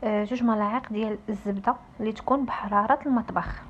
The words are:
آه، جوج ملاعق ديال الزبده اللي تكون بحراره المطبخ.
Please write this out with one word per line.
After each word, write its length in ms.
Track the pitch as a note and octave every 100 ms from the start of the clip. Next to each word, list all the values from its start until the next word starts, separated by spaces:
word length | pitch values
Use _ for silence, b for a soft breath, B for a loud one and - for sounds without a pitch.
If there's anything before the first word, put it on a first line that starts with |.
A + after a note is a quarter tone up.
آه، 200 | A#3 G#3
جوج 180 | G#3 B3
ملاعق 500 | A#3+ G#3+ G#3 A#3 B3+
ديال 260 | G#3+ A3 G#3+ -
الزبده 460 | G#3 G#3 G3 F#3+ B3+ - -
اللي 120 | G#3+
تكون 320 | A3 - C4+
بحراره 540 | B3+ - G3 G3+ G#3 D4 D4
المطبخ. 560 | B3+ G#3+ F3+ E3+ - -